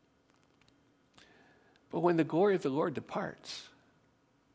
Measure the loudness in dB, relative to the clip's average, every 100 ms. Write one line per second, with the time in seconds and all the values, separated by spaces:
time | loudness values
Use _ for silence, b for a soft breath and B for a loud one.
0 | _ _ _ _ _ _ _ _ _ _
1 | _ b b b b b b b _ 0
2 | 2 4 2 2 2 2 0 0 -2 -4
3 | -8 -8 -8 -10 -14 -16 -16 -20 _ _
4 | _ _ _ _ _